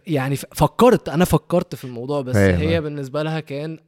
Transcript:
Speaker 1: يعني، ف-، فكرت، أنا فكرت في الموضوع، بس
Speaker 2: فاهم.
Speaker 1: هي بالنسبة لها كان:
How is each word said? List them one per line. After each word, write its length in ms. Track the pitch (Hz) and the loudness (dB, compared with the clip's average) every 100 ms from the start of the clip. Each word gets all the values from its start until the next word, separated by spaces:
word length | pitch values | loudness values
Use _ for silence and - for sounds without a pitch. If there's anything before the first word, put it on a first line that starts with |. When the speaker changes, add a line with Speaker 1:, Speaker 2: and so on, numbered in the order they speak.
| - | -4
Speaker 1:
يعني، 300 | 143 131 139 | -2 -2 -4
ف-، 80 | - | -6
فكرت، 540 | - 156 - 247 208 - | -2 0 4 4 4 0
أنا 160 | 147 | 0
فكرت 500 | 180 160 - 175 - | 2 2 0 -2 -2
في 100 | 139 | -10
الموضوع، 360 | 131 120 127 147 | -12 -10 -6 -4
بس 120 | 127 | -2
Speaker 2:
فاهم. 240 | 107 98 90 | 2 4 4
Speaker 1:
هي 220 | 160 165 | 0 0
بالنسبة 420 | 151 147 135 147 | -2 -8 -6 -4
لها 180 | 156 160 | -4 -4
كان: 380 | 151 143 156 160 | -6 -8 -8 -10